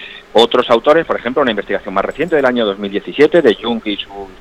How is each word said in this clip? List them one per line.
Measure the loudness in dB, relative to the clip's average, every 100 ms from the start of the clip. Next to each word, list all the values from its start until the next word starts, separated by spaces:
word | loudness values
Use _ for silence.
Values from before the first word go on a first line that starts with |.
| -20 -20 -2 2
Otros | 4 2 2
autores, | 2 4 2 2
por | -4
ejemplo, | -4 -2
una | -2
investigación | -2 -4 -6 -4
más | -4 -4
reciente | -4 -2 0
del | 2
año | 0 -2
dos | -2
mil | -4
diecisiete | -6 -4 2 2 4
de | 2 2
Jung | -2 -6
y | -6 -8
sus | -8 -14 -16 -6